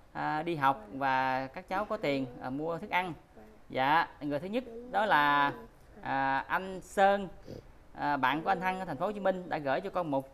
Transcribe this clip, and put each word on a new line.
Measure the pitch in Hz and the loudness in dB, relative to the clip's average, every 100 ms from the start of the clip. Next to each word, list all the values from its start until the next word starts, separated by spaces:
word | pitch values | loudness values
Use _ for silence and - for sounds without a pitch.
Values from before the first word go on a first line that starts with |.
| - | -14
à, | 151 147 151 | -6 -2 -2
đi | 170 160 | -2 2
học | 139 135 - | 2 2 -4
và | 139 135 131 131 131 135 | -2 2 2 2 0 -4
các | 180 185 | -10 -6
cháu | 190 | -4
có | 208 214 | -2 -2
tiền, | 151 139 127 - | 0 0 -2 -6
à, | 127 | -8
mua | 135 160 165 | -4 -4 -4
thức | 214 | -2
ăn. | 175 185 147 - - - - - | 0 0 -6 -14 -20 -20 -20 -6
Dạ, | 131 131 160 - - | 0 4 4 2 -4
người | 147 143 | -4 -4
thứ | 185 | -2
nhất | 226 247 226 247 | -4 -6 -12 -4
đó | 196 208 | 0 4
là, | 151 147 143 143 - - - - - | 6 6 6 2 0 -12 -20 -20 -12
à, | 131 135 135 135 - | -4 0 0 0 0
anh | 170 190 185 | -2 -2 -10
Sơn, | - - 196 202 190 - - - - - - | -6 4 4 4 -2 -10 -14 -14 -16 -20 -20
à, | - 143 139 | -6 -2 2
bạn | 127 147 | 2 2
của | 180 | 0
anh | 185 | 0
Thăng | 185 185 | 0 -2
ở | |
thành | 180 180 | -6 -4
phố | 185 | -4
Hồ | |
Chí | 208 | 0
Minh | 190 185 175 | 0 0 -2
đã | 156 | -4
gửi | 139 147 | 0 0
cho | 190 | 0
con | 185 165 | -4 0
một | 139 135 | -2 -2